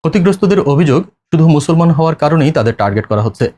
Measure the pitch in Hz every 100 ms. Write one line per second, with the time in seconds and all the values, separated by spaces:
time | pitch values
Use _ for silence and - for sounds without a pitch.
0 | 160 196 180 196 196 202 143 143 165 135
1 | 185 _ _ 165 160 147 139 165 170 156
2 | 160 160 147 160 143 156 110 113 101 101
3 | 110 107 110 101 117